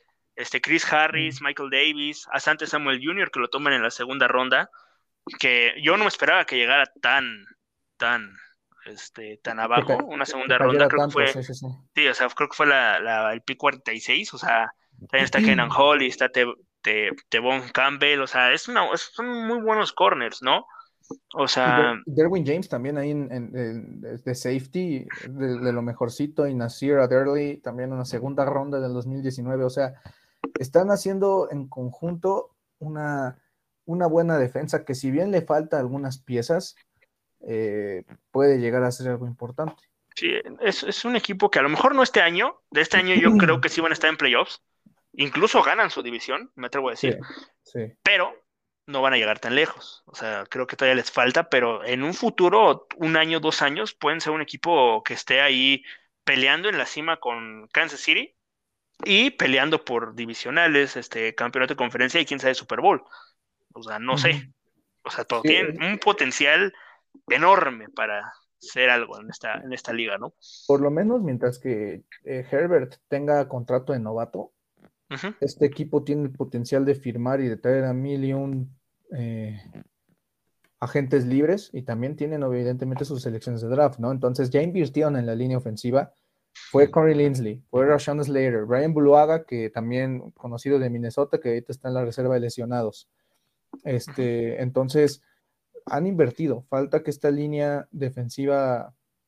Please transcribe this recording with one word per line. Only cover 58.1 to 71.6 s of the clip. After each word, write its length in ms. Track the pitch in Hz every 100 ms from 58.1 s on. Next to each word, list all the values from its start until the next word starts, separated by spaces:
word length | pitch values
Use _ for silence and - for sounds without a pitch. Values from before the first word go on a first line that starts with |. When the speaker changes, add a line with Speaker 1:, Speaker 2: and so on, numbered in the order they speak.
| 175 285 _ _ _ _ _ _ -
Speaker 1:
y 260 | - 98 -
peleando 540 | - 131 131 147 156
por 300 | - 117 113
divisionales, 800 | 113 117 110 123 156 170 143 139 131
este, 380 | 113 117 113
campeonato 400 | - 120 131 127
de 40 | 147
conferencia 420 | 120 120 127 170
y 60 | 143
quién 140 | 139
sabe 140 | 131
Super 260 | 127 - 113
Bowl, 220 | 170 165 - - - _ _ _ _
o 80 | 117
sea, 160 | 113 107
no 180 | 123 135
sé, 120 | 160
Speaker 2:
Ujú. 220 | 143 131 _ _ _ _ _
Speaker 1:
o 60 | 131
sea, 140 | -
todo 180 | 113 117
Speaker 2:
Sí. 60 | 156
Speaker 1:
tienen 340 | 170 170 165
un 160 | 170 208
potencial 720 | 208 202 131 - 147 160 196 - - _ _ _ -
enorme 600 | 127 170 190 147 117 104
para 440 | - 110 104 98 - _ _
ser 320 | - 127 127
algo 300 | 123 113 113
en 100 | 110
esta, 240 | - 117
en 180 | 107 131
esta 200 | 123 -
liga, 260 | 117 110 101
¿no? 160 | 127 _ - - -
Speaker 2:
Por 140 | 143
lo 100 | 143
menos 320 | 151 208 247
mientras 360 | 175 123 123
que, 440 | 127